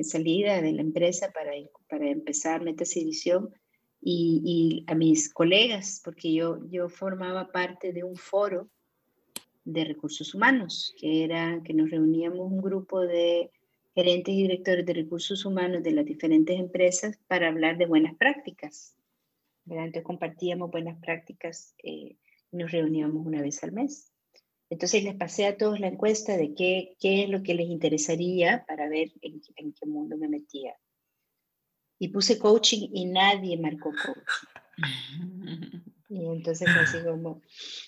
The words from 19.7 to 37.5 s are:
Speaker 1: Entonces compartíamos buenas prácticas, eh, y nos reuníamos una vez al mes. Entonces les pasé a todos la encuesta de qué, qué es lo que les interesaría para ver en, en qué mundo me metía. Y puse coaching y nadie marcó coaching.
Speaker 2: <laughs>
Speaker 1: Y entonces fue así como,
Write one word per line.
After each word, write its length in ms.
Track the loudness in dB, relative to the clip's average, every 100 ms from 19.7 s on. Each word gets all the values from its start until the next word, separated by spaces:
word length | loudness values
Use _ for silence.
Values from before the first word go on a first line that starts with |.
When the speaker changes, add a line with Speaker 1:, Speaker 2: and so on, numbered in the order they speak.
| -8 -6
Speaker 1:
Entonces 200 | -8 -8
compartíamos 640 | -6 -6 -4 -4 -2 -4
buenas 300 | -6 -8 -10
prácticas, 720 | -6 -6 -8 -12 -12 -12 -20 _
eh, 360 | -12 -12 -14 -20 _ _ _
y 60 | -8
nos 140 | -2
reuníamos 540 | 0 2 2 0 -2 -4
una 160 | -4
vez 220 | -4 -6
al 80 | -8
mes. 400 | -4 -4 -6 _ _ _ _ _ _ -12
Entonces 340 | -6 0 0
les 120 | 0 -4
pasé 300 | -6 0 0
a 100 | 2
todos 240 | 0 0
la 80 | -2
encuesta 480 | 0 0 0 0 0
de 180 | 0
qué, 440 | 0 0 0 -4 -2
qué 240 | 2 2
es 60 | 2
lo 120 | -2
que 120 | -2
les 160 | -2 -2
interesaría 960 | 0 0 0 0 0 0 4 4 2 -2
para 220 | -6 -2
ver 220 | -2 -2 -6
en, 200 | -14 -14 _ -12
en 160 | -12
qué 140 | -10 -8
mundo 320 | -6 -6 -6
me 100 | -4
metía. 480 | -6 -8 -10 -10 -12 _ _ _ _ _ _ _ _ _ _ _ -8
Y 120 | -4
puse 280 | 0 2 4
coaching 520 | 6 6 6 2 -2
y 140 | -4 -2
nadie 520 | 4 4 4 0 -2
marcó 340 | -2 -4 -6
coaching. 560 | -6 -6 -8 -8 -8 -8 -20 _ -6
Speaker 2:
<laughs> 1160 | -6 -6 -10 -10 -10 -10 -12 -10 -12 -14 -18 _ -12
Speaker 1:
Y 160 | -6 -4
entonces 440 | -4 -4 0 4
fue 80 | 4
así 140 | 4 0
como, 400 | -2 -4 -6 -10 _